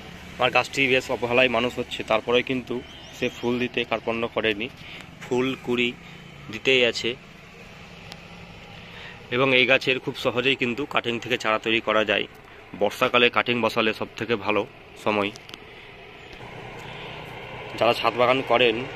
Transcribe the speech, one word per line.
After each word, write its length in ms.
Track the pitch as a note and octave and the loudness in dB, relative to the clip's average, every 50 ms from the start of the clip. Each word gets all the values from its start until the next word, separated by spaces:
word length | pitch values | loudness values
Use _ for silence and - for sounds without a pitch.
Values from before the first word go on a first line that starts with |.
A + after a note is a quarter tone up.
| - - - - - - - - | -16 -16 -18 -16 -16 -12 -4 0
আমার 140 | B2 B2+ | 0 2
গাছটি 360 | A#2+ B2 A#2+ - - C3+ C#3 C3 | 4 2 2 2 0 0 2 4
বেশ 240 | B2+ C3 - - | 4 2 2 0
অবহেলায় 380 | B2+ G#2 A#2+ A#2+ A#2+ B2 C3 B2+ | -2 -2 -2 2 4 4 4 4
মানুষ 300 | A#2 A2+ B2 B2 A2+ B2 | 4 2 0 0 -2 -4
হচ্ছে, 240 | A#2+ - - - A2 | -6 -6 -6 -6 -2
তারপরে 380 | - A2 G#2+ - - A#2+ B2 | 0 0 0 2 2 2 2
কিন্তু 400 | A#2+ - C3 B2+ A2+ - B2 B2 C#3 - - - - - - - | 2 0 -2 -4 -4 -4 -6 -8 -8 -10 -16 -18 -18 -18 -8 -4
সে 100 | C3 B2 | -4 -4
ফুল 300 | - - - A#2+ B2 B2 | -4 -2 -2 -2 0 0
দিতে 240 | B2 A#2+ - B2+ A#2+ | -2 -2 -2 -2 -2
কার্পণ্য 440 | - A#2 G#2+ - A#2 A2+ A#2 A#2 A#2 | -2 -2 -2 -2 -2 -4 -2 -2 -4
করেনি, 420 | - A#2 G#2+ A2 G#2+ G2+ A2 C3+ - - - - - - - - - - | -2 0 0 2 0 0 -2 -8 -10 -12 -16 -16 -14 -16 -16 -16 -18 -14
ফুল 340 | - - B2+ B2 B2+ C3 C3 - - | -6 -2 0 0 2 0 -2 -4 -4
কুড়ি 300 | B2 A#2+ B2 A#2+ A#2+ B2 - - - - - - - - - - - | -2 0 0 0 0 -2 -6 -12 -18 -18 -18 -18 -18 -18 -18 -14 -12
দিতেই 340 | G#2 A2 - C#3 C3 B2+ B2 | -12 -2 4 4 6 6 6
আছে। 300 | A#2 A2+ - - A2+ B2+ - - - - - - - - - - - - - - - - - - - - - - - - - - - - - - - - - - - - - - - - - - - | 4 4 2 -2 -4 -4 -6 -10 -20 -20 -20 -20 -20 -20 -20 -20 -20 -20 -20 -20 -20 -18 -18 -18 -16 -16 -16 -16 -18 -18 -18 -18 -18 -20 -20 -20 -20 -20 -18 -18 -18 -16 -16 -16 -16 -16 -18 -10 -4
এবং 240 | B2 B2 C3+ C3+ C3 | 0 2 2 4 6
এই 100 | B2+ B2+ | 6 6
গাছের 340 | A#2 C3+ B2+ - C#3 B2+ B2+ | 6 4 4 2 2 -2 -2
খুব 160 | - C#3+ B2 | -2 -6 -6
সহজেই 400 | - - C3 G#2+ B2 B2 C3+ - | -2 -2 0 0 2 2 2 2
কিন্তু 300 | - C3+ A#2+ A#2+ A#2+ D3 | 2 0 -2 -2 -2 -4
cutting 340 | - - - - A#2+ A#2 A2+ | -4 -2 -2 -2 -2 -2 -4
থেকে 180 | - A2 B2 A2+ | -4 -2 -4 -2
চারা 220 | - A2 A2 G#2+ | 0 0 0 0
তৈরি 220 | - A2+ A2+ A2+ | 2 2 0 0
করা 240 | - A2 G#2+ A2 G#2+ | 2 2 2 2 4
যায়। 220 | G2+ G2+ G#2 - - - - - - - - - - - F#2 | 2 2 0 0 -4 -8 -18 -20 -20 -20 -20 -18 -12 -4 0
বর্ষাকালে 500 | G2+ G2+ - - B2+ B2 A#2+ A#2+ A#2+ A#2+ | 0 0 2 2 2 2 4 6 4 4
cutting 320 | - A2 G#2 - A#2+ A#2+ | 4 4 2 2 2 0
বসালে 320 | A2+ A2 - B2 A2+ A2 G#2 | 0 0 2 2 2 2 0
সব 140 | - A2 - - - | -2 -4 -8 -8 -6
থেকে 180 | A#2 G#2 A#2 | -4 -2 -2
ভালো 320 | G2 F#2+ G2+ G#2+ G2+ G#2+ - - - - - - - - | -2 0 0 0 0 0 -2 -6 -18 -20 -20 -14 -6 -2
সময়। 280 | A2 G#2 G#2 G2 G2+ G#2 - - - - - - - - - - - - - - - - - - - - - - - - - - - - - - - - - - - - - - - - - - - - - - - - A2+ | 0 2 2 0 0 -2 -8 -14 -16 -16 -16 -16 -18 -20 -18 -20 -20 -20 -20 -20 -20 -20 -20 -18 -18 -16 -16 -16 -16 -14 -14 -14 -14 -14 -14 -14 -14 -14 -14 -12 -12 -12 -14 -14 -14 -14 -14 -14 -14 -14 -14 -12 -10 -2 2
যারা 140 | A2 A#2 A#2+ | 4 4 4
ছাদ 200 | - A#2 A#2 G#2+ | 4 2 2 4
বাগান 280 | A#2 B2 A#2+ B2+ C3+ | 4 6 6 4 4
করেন 340 | B2+ - A#2 B2 B2 A#2 A2 A2+ C3 C#3+ - | 2 4 4 6 6 6 4 2 -2 -8 -10